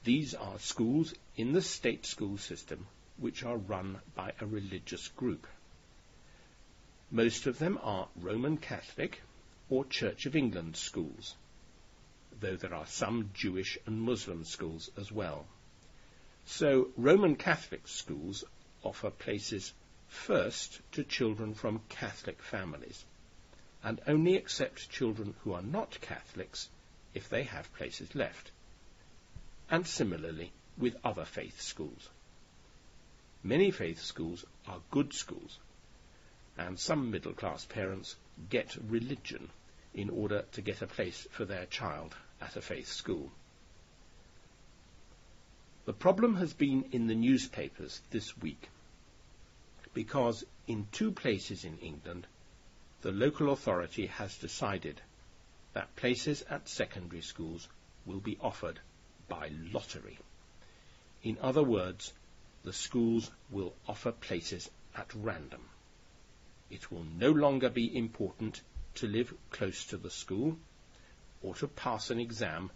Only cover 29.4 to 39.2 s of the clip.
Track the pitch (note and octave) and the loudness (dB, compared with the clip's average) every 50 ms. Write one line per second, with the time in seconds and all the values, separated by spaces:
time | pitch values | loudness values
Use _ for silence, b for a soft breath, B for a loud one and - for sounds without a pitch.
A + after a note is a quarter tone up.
29.4 | - - - - - - D#3+ E3 E3 - - - C3+ G2 E2+ D#2+ - E3 D#3+ D#2 | -14 -14 -16 -16 -2 2 2 2 2 0 0 0 2 2 2 -2 -4 -6 -6 -6
30.4 | E2+ F2 - - - - - - B2 B2 A#2 - - A#2+ G2+ - D#2 - - - | -8 -10 -12 -18 -20 -18 -4 0 0 0 0 2 -2 -2 0 0 -6 -4 -6 -6
31.4 | - - - - - - - - D#2+ D2 A1+ - - - - - - - - - | -8 -8 -10 -8 -8 -8 -6 -6 -6 -6 -6 -12 -18 -20 -20 -20 -20 -20 -20 -20
32.4 | - - - - - - - - - - - - - - - - - - - - | -20 -20 -20 -20 -20 -20 -20 -20 -20 -20 -20 -20 -20 -20 -20 -20 -20 -20 -20 -6
33.4 | - F#2+ A#2+ D#3+ G3 G3 F#3 - F#2 E2 E2 - - - - - E2 E2 E2+ - | 0 4 8 8 8 8 6 2 -2 -2 -2 -4 -8 -8 -4 -4 -4 -4 -4 -6
34.4 | - - - - - - F#2+ F2 E2 - - C#3 C#3+ C#3 - - - - - - | -10 -16 -18 -14 -12 -10 -10 -10 -8 2 2 2 2 4 -2 -6 -6 -6 -8 -12
35.4 | - - - - - - - - - - - - b b b b b b b b | -12 -14 -16 -18 -20 -20 -20 -20 -20 -20 -20 -20 b b b b b b b b
36.4 | b b - - F2 F2+ F#2 - - - D#3+ D3 C3 A#2 G2+ F2 - - F#2+ - | b b -8 -6 -4 -4 -4 -4 0 2 2 2 2 2 0 -2 -2 -4 -6 -2
37.4 | A2+ F#2 D2+ - - - - A2 G2 F#2+ G2 F#2+ - - - - - - - - | -2 -2 -2 -4 -8 -6 -4 -2 -2 -2 -2 -4 -8 -10 -14 -14 -16 -20 -16 -14
38.4 | D#2+ F#2 - A#2 - - - - A#2 G#2+ A2+ A#2 A#2 C3 C#3+ - | -6 0 2 0 2 0 -8 -8 -2 0 2 2 2 0 -4 -6